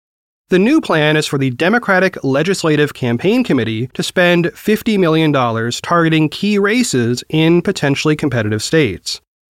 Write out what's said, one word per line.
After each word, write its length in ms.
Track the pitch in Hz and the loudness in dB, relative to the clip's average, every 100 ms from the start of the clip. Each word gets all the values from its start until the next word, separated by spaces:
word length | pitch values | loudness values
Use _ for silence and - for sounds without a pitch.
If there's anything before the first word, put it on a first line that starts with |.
| _ _ _ _ _ | _ _ _ _ _
The 100 | 185 | 0
new 220 | 208 311 | 2 2
plan 340 | - 165 151 156 | 2 0 2 0
is 100 | 151 | -2
for 140 | 143 | -2
the 100 | 135 | -2
Democratic 720 | 123 165 220 - 185 185 - | -2 0 0 0 0 0 -2
Legislative 680 | 139 135 160 185 165 151 147 | -2 0 0 -2 0 2 0
Campaign 500 | - 127 117 180 240 | -2 -2 0 0 0
Committee 440 | 247 147 110 110 123 | 0 0 0 -4 -6
to 100 | - | -6
spend 500 | 180 - 175 175 170 | -4 0 2 2 0
fifty 440 | - - 214 - 208 | -2 -2 0 0 0
million 340 | 170 160 160 | 2 2 2
dollars 480 | 143 120 113 117 117 | 2 0 -2 -4 -6
targeting 480 | - 170 165 160 156 | -2 0 2 2 0
key 300 | - 202 208 | -2 -2 0
races 640 | 196 233 240 131 117 123 - | 0 0 0 0 0 -2 -4
in 320 | 156 160 175 | 0 2 2
potentially 540 | 170 196 147 139 156 151 | 0 -2 -2 0 0 0
competitive 460 | 151 123 104 110 | -2 -2 -2 -4
states. 600 | - 160 135 82 - - - _ _ | 0 0 0 -2 -10 -12 -14 _ _